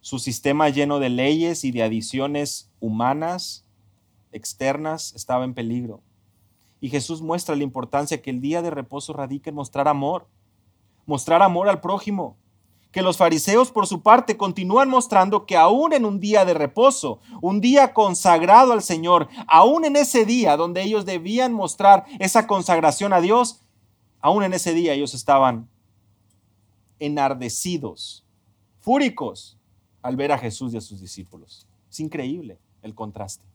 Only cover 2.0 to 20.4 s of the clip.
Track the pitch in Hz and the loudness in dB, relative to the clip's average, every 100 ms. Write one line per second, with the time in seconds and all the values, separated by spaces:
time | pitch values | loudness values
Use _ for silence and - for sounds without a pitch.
2 | 113 131 139 147 143 - _ _ 113 107 | -6 -6 -6 -6 -6 -10 _ _ -8 -4
3 | 123 143 160 180 - - _ _ _ _ | -2 -2 -6 -8 -12 -16 _ _ _ _
4 | _ _ _ 110 - - 135 143 156 156 | _ _ _ -18 -16 -6 -6 -4 -6 -10
5 | - 117 - 127 127 123 117 120 120 104 | -12 -16 -6 -6 -6 -8 -8 -8 -10 -16
6 | _ _ _ _ _ _ _ _ 135 139 | _ _ _ _ _ _ _ _ -8 -6
7 | 123 160 160 170 175 147 139 131 123 143 | -6 -10 -6 -6 -4 -6 -6 -8 -6 -4
8 | 147 143 - 127 139 165 170 147 120 139 | -4 -6 -8 -8 -4 -4 -4 -8 -10 -12
9 | - 143 139 139 160 147 139 - 143 147 | -12 -10 -10 -10 -12 -12 -10 -2 -2 0
10 | 139 180 _ _ _ _ _ _ _ _ | -2 -6 _ _ _ _ _ _ _ _
11 | - 143 - 165 196 175 196 185 175 196 | -8 -6 2 4 4 4 0 0 -2 -6
12 | 208 202 143 - _ _ _ _ _ - | -6 -8 -8 -12 _ _ _ _ _ -4
13 | 185 170 175 160 170 214 247 220 196 180 | -2 2 2 2 2 2 2 0 -2 0
14 | 208 240 247 220 196 185 190 214 269 262 | 4 4 4 -4 -4 -4 0 2 4 2
15 | 240 208 185 202 - 180 170 226 320 302 | 2 2 2 0 0 4 4 4 2 0
16 | 220 196 202 214 185 160 143 - 254 262 | 0 -2 0 2 4 2 -2 2 2 2
17 | 143 110 _ - 170 202 226 277 269 - | -8 -10 _ -8 -4 0 4 6 6 4
18 | 208 175 196 165 175 214 262 233 190 170 | 0 2 4 4 8 8 8 4 -2 -4
19 | 165 175 147 - - 160 208 311 320 285 | 2 2 2 -10 4 6 8 6 2 2
20 | 294 254 214 247 | 2 2 2 2